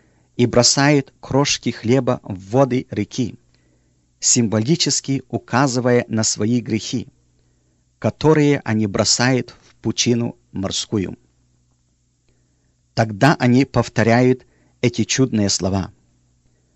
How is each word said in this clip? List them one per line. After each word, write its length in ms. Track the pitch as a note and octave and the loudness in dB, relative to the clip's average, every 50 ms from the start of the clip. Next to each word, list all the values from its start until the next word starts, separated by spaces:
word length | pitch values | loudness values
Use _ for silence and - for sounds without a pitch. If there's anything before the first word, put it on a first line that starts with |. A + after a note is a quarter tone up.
| _ _ _ _ _ _ _ | _ _ _ _ _ _ _
и 100 | - B2 | -2 0
бросают 680 | A#2+ - B2 A#2+ - - C#3+ C#3 C#3+ D3+ C#3 C3 - _ _ | 2 4 4 4 4 4 2 2 4 2 2 0 -4 _ _
крошки 480 | - - - C3+ C#3+ - - - - B2 | -8 -4 -2 0 0 0 -2 -4 -6 -8
хлеба 500 | A2+ - - A2 B2+ C3+ B2 B2+ B2+ - - | -8 -4 -2 0 0 2 2 0 -4 -4 -6
в 260 | - G#2 F2+ F#2+ F#2+ | -10 -12 -12 -8 -2
воды 380 | A2 C3 C#3 B2+ B2 C3 - - | 2 2 2 2 0 -4 -6 -6
реки, 460 | - G#2+ G#2 - - - B2 F#2+ - - _ _ _ _ _ _ _ _ _ _ _ _ _ _ _ - | -6 -6 -6 -6 -4 -6 -6 -6 -6 -12 _ _ _ _ _ _ _ _ _ _ _ _ _ _ _ -6
символически 1040 | - - - B2+ A#2 G2+ G2+ A2 A2 B2 E3+ - - D3 C3+ - - - C3+ C3+ - - | -2 0 2 2 2 2 0 0 0 0 0 0 0 -2 -2 -4 -4 -4 -6 -6 -6 -6
указывая 720 | - A2+ - - - B2+ C#3+ C#3 A#2 B2+ A#2 B2 B2 A#2+ A2+ - | -8 -8 -4 -2 0 2 2 2 0 0 0 2 2 2 0 -2
на 140 | A2+ A2 G#2+ | -2 -2 -2
свои 360 | - - - G#2+ G#2+ B2 B2 | -2 -2 -2 -2 0 -2 -2
грехи, 480 | G#2+ A2+ A2+ G#2+ - - - A#2 F#2+ - _ _ _ _ _ _ _ _ _ _ _ _ _ _ _ _ _ - | -2 -2 -6 -6 -6 -6 -8 -8 -8 -10 _ _ _ _ _ _ _ _ _ _ _ _ _ _ _ _ _ -4
которые 600 | - A2 - - - D3 C#3+ D3+ D3 D3 C#3+ - - | -4 -4 -2 0 2 2 4 4 4 2 2 0 -2
они 200 | - A2 A2 G#2+ | -2 -2 0 -2
бросают 680 | G#2 F#2+ - G#2+ - - - B2 B2+ C3 B2 A#2 - - _ | -2 -2 -2 0 0 0 0 2 2 0 0 -2 -6 -14 _
в 140 | _ _ _ | _ _ _
пучину 600 | _ - A2+ A2 - - A2+ B2 A#2 A#2 A#2 - _ _ _ | _ -6 -6 -4 -2 0 0 0 0 -2 -6 -8 _ _ _
морскую. 680 | - G2 F#2+ - - - - - - G#2+ F#2 F2 - - _ _ _ _ _ _ _ _ _ _ _ _ _ _ _ _ _ _ _ _ _ _ _ _ _ _ _ _ _ _ _ _ _ _ - | -10 -8 -6 -6 -6 -8 -6 -4 -4 -4 -4 -4 -8 -14 _ _ _ _ _ _ _ _ _ _ _ _ _ _ _ _ _ _ _ _ _ _ _ _ _ _ _ _ _ _ _ _ _ _ -2
Тогда 420 | - A#2 A2 G#2+ G2 A2 C3+ C3 - | -2 -2 -2 0 2 2 4 4 4
они 240 | C3 B2 A#2+ B2+ C#3 | 2 2 4 4 2
повторяют 840 | - - B2 A2+ - - - G#2+ A2+ A2+ B2 B2+ B2+ B2+ B2+ _ _ _ _ _ _ _ _ | 2 0 -2 -2 -2 0 0 2 4 4 4 4 2 2 0 _ _ _ _ _ _ _ _
эти 240 | - A#2+ A#2+ - G#2+ | -4 -2 -2 -2 -4
чудные 420 | - - - C3 B2 - G#2+ G#2 | -2 0 0 0 0 0 0 0
слова: 460 | G2 - - E2+ F#2+ F#2+ G2 F2 - - _ _ _ _ _ _ _ _ _ _ _ _ _ _ _ _ | 0 -2 -2 -2 -2 -2 -4 -4 -6 -12 _ _ _ _ _ _ _ _ _ _ _ _ _ _ _ _